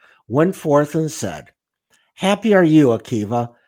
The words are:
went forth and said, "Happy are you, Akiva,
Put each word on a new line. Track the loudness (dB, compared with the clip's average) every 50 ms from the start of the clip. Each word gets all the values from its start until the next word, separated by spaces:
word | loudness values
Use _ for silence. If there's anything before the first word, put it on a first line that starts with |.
| _ _ _ _ _ -6
went | -2 -2 -2 -2 -2
forth | -6 -4 0 0 0 0 0 -4
and | -6 -6 -6
said, | -8 -10 -10 -10 -10 -12 -18 _ _ _ _ _ _ _ _ _ _ _ _ _ _
"Happy | -6 -4 -4 -2 -2 0 2 2
are | 4 4
you, | 4 4 4 4 4
Akiva, | 2 0 -4 -6 -6 -6 -6 -4 -4 -6 -6 -6 _ _ _